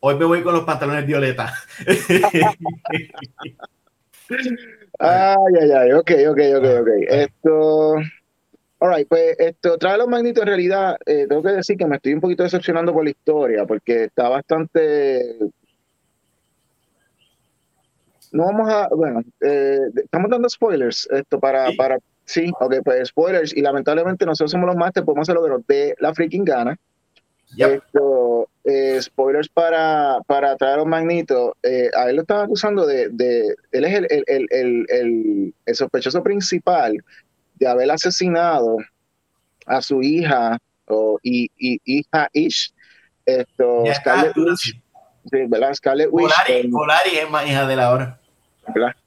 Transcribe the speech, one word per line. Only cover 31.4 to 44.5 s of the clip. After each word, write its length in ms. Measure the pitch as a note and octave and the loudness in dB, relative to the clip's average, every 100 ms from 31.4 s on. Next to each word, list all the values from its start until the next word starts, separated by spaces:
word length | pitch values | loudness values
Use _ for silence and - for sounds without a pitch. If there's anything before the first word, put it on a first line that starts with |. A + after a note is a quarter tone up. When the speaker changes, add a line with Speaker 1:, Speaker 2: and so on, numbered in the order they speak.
| A#2+ - | -2 -2
Speaker 2:
eh, 280 | B2 B2+ B2 | -4 0 0
a 140 | - B2 | 0 0
él 80 | C3+ | 0
lo 60 | |
están 220 | E3 G#3 G#3 | 0 -2 -2
acusando 400 | G3 G#3+ G3+ D#3+ | -2 -2 0 0
de, 240 | C#3 A#2+ | 0 -2
de, 440 | A#2 B2 A#2+ G#2+ - _ | -2 0 0 0 -4 _
él 120 | - | -2
es 80 | D3+ G3+ | 0 0
el, 80 | F3+ | 0
el, 140 | D3 C3+ | -2 0
el, 200 | C3+ B2+ | -2 0
el, 360 | C3 B2+ A#2+ A2+ | -2 0 -2 0
el, 640 | B2 A#2+ A#2 G#2+ G2+ G2 - - | 0 0 0 -2 -2 -4 -8 -6
el 80 | |
sospechoso 480 | A#2 C3 C3 B2 D#3 | -4 -2 -2 -2 -2
principal 760 | F3+ G3+ F#3+ F3+ F3+ F3 B2 G#2+ - - _ _ _ _ | -2 -2 -4 -4 0 0 0 -4 -8 -20 _ _ _ _
de 100 | C3 | 0
haber 220 | B2 C3 | 2 0
asesinado 880 | D#3 F3+ F#3 F#3 E3+ E3+ D#3 A#2 A2+ G#2+ _ _ _ _ _ _ _ - | 0 -2 -2 -2 0 0 0 0 -2 -6 _ _ _ _ _ _ _ -4
a 160 | A2 | -4
su 180 | - C#3 | -2 -2
hija, 560 | C3+ D#3 D#3+ C3+ A#2 A#2 _ _ _ | 0 0 0 0 0 -4 _ _ _
o, 320 | G#2+ A2 G#2+ | -2 0 -2
y, 280 | A#2+ B2 A#2+ _ | -2 -2 -2 _
y, 200 | B2+ A#2+ | -4 -4
hija 460 | - C3+ C#3+ D#3+ D3 | -2 -4 -2 -2 0
Ish, 400 | D3 D#3+ - - _ _ _ _ _ - | 0 -2 -2 -8 _ _ _ _ _ -2
esto, 580 | C3 B2 _ B2 A#2+ | -2 -2 _ 0 2
Speaker 1:
Ya 120 | A#2 A2+ | 0 0
Speaker 2:
Scarlet 320 | C3+ B2 - | 0 2 2
Speaker 1:
está, 120 | - | 2
Speaker 2:
Witch, 180 | E3 | 0